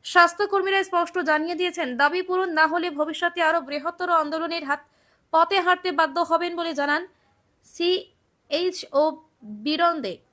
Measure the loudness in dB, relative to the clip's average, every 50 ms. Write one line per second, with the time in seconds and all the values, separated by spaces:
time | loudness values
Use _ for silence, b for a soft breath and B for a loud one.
0 | _ 2 6 6 6 6 4 -2 -2 0 0 0 0 2 2 0 0 0 0 0
1 | 0 0 -2 -4 0 2 0 0 0 -2 -2 -2 -2 -2 -2 -4 -6 -4 0 2
2 | 2 2 2 0 -2 -2 -2 -2 -2 0 2 2 2 2 2 0 -2 -2 -2 -4
3 | -4 -4 -2 -2 -4 -2 0 2 2 2 2 0 -2 -4 -8 -6 -6 -6 -6 -4
4 | -2 2 2 2 2 0 -4 -4 -4 -4 -6 -6 -4 -4 -4 -6 -6 _ _ _
5 | _ _ _ _ _ _ 2 2 4 4 2 2 4 2 0 2 0 -2 0 0
6 | 0 0 0 -2 0 2 0 0 0 -2 -4 -4 -6 -4 -4 -2 -2 0 -2 -2
7 | -4 -8 _ _ _ _ _ _ _ _ _ _ -20 -20 -6 -2 0 0 0 -2
8 | -4 _ _ _ _ _ _ _ _ _ -4 -2 -2 -2 -4 -6 -10 -2 0 2
9 | 2 2 0 -6 _ _ _ _ -16 -16 -14 -6 -4 -2 0 2 2 0 0 -2
10 | -6 -8 -8 -10 _ _